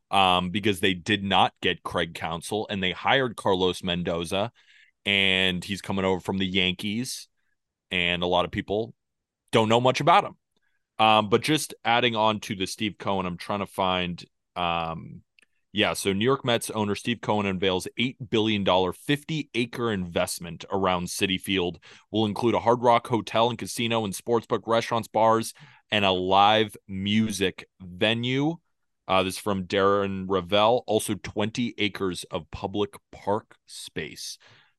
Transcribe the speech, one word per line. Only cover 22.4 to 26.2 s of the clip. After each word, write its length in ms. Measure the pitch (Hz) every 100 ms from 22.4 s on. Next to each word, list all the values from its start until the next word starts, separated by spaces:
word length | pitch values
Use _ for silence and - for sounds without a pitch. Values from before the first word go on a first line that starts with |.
| 117 98
a 20 |
Hard 240 | 110 120
Rock 240 | 120 117 -
Hotel 440 | 117 98 113 120
and 60 | 113
casino 480 | 95 - 117 113
and 80 | 104
sportsbook, 500 | - - 117 - 110 113
restaurants, 400 | 113 - 117 -
bars, 480 | 110 113 113 113 - - - _
and 120 | 107
a 60 | 98
live 640 | 92